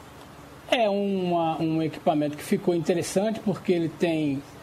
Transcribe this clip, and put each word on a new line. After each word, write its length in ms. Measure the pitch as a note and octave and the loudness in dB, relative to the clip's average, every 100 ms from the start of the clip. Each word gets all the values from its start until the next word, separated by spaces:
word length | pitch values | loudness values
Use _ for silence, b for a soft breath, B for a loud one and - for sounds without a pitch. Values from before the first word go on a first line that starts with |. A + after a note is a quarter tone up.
| - - - - - - - | -20 -20 -20 -20 -20 -18 0
É 200 | C4+ G#3+ | 2 4
uma, 680 | G3+ G3+ G3 F3+ E3+ E3 D#3+ | 2 0 0 0 0 0 0
um 200 | D#3+ D#3+ | 0 0
equipamento 560 | D#3 - - D#3 D3 D3 | -2 -2 0 2 0 -4
que 60 | |
ficou 320 | - G3+ - F3 | -2 -2 2 2
interessante, 640 | D#3 F3 - F#3+ G#3+ G#3+ | 2 0 0 0 0 0
porque 320 | G#3 - - | -2 -2 2
ele 180 | F3 E3 | 2 0
tem, 520 | - F3 D#3+ D3 C3+ - - | 0 0 2 0 -2 -6 -16